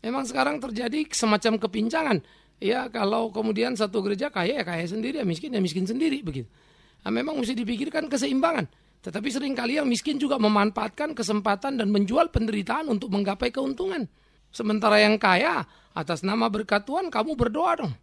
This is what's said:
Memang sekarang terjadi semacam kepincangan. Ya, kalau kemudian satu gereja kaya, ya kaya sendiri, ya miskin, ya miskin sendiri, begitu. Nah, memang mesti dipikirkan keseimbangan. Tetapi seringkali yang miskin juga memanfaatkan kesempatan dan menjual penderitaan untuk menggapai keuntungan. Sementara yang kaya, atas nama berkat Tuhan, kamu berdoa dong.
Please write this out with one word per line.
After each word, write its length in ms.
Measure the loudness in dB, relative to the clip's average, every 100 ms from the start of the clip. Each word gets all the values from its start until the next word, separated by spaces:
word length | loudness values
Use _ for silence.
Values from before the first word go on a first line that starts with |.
| -4
Memang 240 | -4 -4
sekarang 320 | 0 0 0
terjadi 480 | -6 -4 -4 -4 -4
semacam 480 | 0 4 4 4 0
kepincangan. 600 | -2 -2 0 0 2 0 -2 -20 _ _
Ya, 240 | -2 -2 -2
kalau 400 | -2 0 0 -2
kemudian 400 | -2 -2 0 0
satu 320 | 0 0 0 0
gereja 240 | -2 -2
kaya, 320 | 0 0 0
ya 20 | -2
kaya 200 | -4 -4
sendiri, 320 | -4 -4 -2
ya 80 | -2
miskin, 240 | -2 -2
ya 80 | 0
miskin 240 | 0 0 -2
sendiri, 320 | 0 0 0
begitu. 240 | -6 -8 -10 _ _ _ _ _
Nah, 80 | -4
memang 240 | -2 -2
mesti 240 | -2 -2 -2
dipikirkan 480 | -4 -4 -2 -4 -2
keseimbangan. 640 | -2 0 2 2 0 -4 _ _ _
Tetapi 320 | -8 -6 -4
seringkali 480 | -2 -2 -2 -2 0
yang 80 | 2
miskin 320 | 0 0 -2
juga 160 | 0 4
memanfaatkan 800 | 4 4 4 0 -6 -4 -6 -4
kesempatan 640 | -2 0 0 0 -2 0
dan 80 | 2
menjual 400 | 2 4 2 2
penderitaan 560 | 2 0 -2 -2 -2 0
untuk 240 | -2 0
menggapai 400 | 0 0 0 -2
keuntungan. 560 | -2 -4 -2 -2 -2 -6 _ _ _ _
Sementara 480 | -4 0 2 6 6
yang 160 | 6 6
kaya, 480 | 4 4 4 0 -4 -12 _ -8
atas 240 | -4 -2
nama 320 | 0 0 0
berkat 320 | 0 0 0 0
Tuhan, 240 | -4 -2
kamu 240 | -2 -2
berdoa 480 | 0 0 2 0 0
dong. 120 | -2 -6